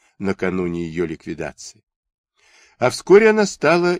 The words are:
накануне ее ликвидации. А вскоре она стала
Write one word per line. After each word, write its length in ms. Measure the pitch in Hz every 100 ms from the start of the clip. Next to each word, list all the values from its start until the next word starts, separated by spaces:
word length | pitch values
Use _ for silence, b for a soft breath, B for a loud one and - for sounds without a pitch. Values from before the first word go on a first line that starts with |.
| _ _
накануне 680 | 98 95 95 92 87 85 82
ее 180 | 80 85
ликвидации. 760 | 78 - 80 78 - - 107 _ _ _ _ _ b b b b b
А 120 | 123
вскоре 400 | - - 196 220
она 160 | 214 202
стала 540 | - 147 170 175 180